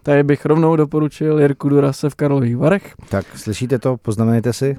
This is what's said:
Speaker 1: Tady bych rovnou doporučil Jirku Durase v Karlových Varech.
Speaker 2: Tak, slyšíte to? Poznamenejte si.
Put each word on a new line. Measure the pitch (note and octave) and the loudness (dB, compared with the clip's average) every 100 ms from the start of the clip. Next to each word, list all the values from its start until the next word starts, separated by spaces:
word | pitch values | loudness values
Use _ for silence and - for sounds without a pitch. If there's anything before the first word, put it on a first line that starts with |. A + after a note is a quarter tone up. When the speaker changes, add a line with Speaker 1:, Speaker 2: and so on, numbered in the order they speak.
Speaker 1:
Tady | - C#3+ | 0 2
bych | C#3+ C#3+ D3 | 2 0 2
rovnou | D#3 D#3+ D#3+ | 2 4 2
doporučil | D3 D3+ D3+ - D#3 D3+ | 0 0 -4 -2 -2 2
Jirku | C#3+ C#3 D3 | 2 0 0
Durase | C#3+ C#3 C3+ D3+ | 2 2 -2 -6
v | - | -4
Karlových | D3 C#3 A#2+ A#2+ | -2 0 0 0
Varech. | C#3+ G3 - - - | 0 0 -4 -20 -6
Speaker 2:
Tak, | - - - | -6 -6 -12
slyšíte | - G2+ B2 B2+ | -8 -6 -4 -2
to? | C3 B2 | -2 -4
Poznamenejte | - G#2 A2+ A#2 A#2+ | -6 -2 0 0 0
si. | - C3+ | -2 -4